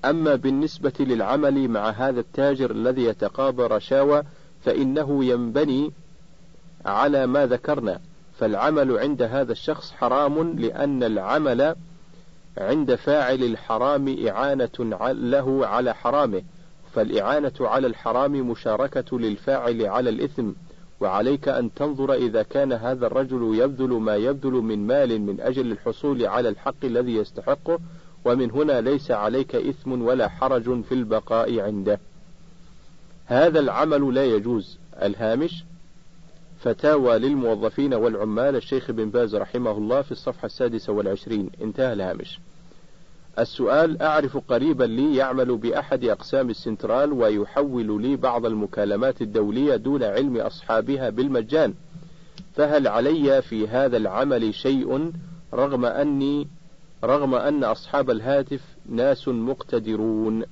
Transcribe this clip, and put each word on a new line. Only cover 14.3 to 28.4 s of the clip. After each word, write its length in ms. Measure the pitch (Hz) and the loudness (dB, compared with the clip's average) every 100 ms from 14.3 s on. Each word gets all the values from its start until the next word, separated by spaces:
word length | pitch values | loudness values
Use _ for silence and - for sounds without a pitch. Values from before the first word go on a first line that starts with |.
| 98 139 139 120 - | 0 0 0 -2 -2
ع-، 300 | 117 95 117 | -6 -2 -2
له 560 | 123 120 139 131 135 113 | -2 2 2 2 0 2
على 280 | 110 127 | 2 0
حرامه، 480 | 110 120 139 135 98 90 - - - - | 0 0 2 2 -2 -6 -20 -20 -20 -6
فالإعانة 600 | - 107 110 101 147 143 - | -2 0 0 2 0 0 -2
على 260 | 120 123 131 | 0 2 0
الحرام 640 | 110 120 117 143 143 123 | -2 -2 0 0 0 -2
مشاركة 680 | 113 120 107 135 139 123 127 | -4 -2 0 0 -2 -4 -2
للفاعل 640 | 113 104 - 135 120 117 | -2 -2 -2 0 0 0
على 280 | 104 110 123 | 0 0 0
الإثم، 400 | 110 139 139 110 - - - - - | 0 -4 -4 -6 -6 -14 -20 -20 -4
وعليك 480 | 101 95 117 143 147 | -2 0 2 0 0
أن 260 | 131 120 | -2 -2
تنظر 380 | - 147 135 135 | -2 -4 -2 0
إذا 300 | 135 123 110 | 2 2 0
كان 300 | 107 139 139 | 0 0 0
هذا 340 | 117 117 131 117 | 0 -2 -2 0
الرجل 520 | 127 135 127 117 110 | 0 -2 0 0 2
يبذل 320 | 135 131 131 | 2 2 0
ما 260 | 120 110 104 | 0 2 2
يبذل 360 | 117 139 139 | 0 0 0
من 340 | 127 110 104 104 | 0 0 -2 2
مال 340 | 139 131 113 | 2 4 2
من 200 | 101 98 | -2 -2
أجل 320 | - 131 123 | -2 -2 -2
الحصول 540 | 104 - 110 147 135 107 | -4 -6 -4 -2 0 0
على 220 | 110 120 | 2 0
الحق 360 | 101 - - | -2 -6 -4
الذي 300 | 135 117 127 | -2 0 0
يستحقه، 640 | 113 104 - - 143 - 170 170 - - - | -2 -2 -4 -2 -2 0 -2 -4 -18 -20 -4
ومن 260 | 123 123 | 0 2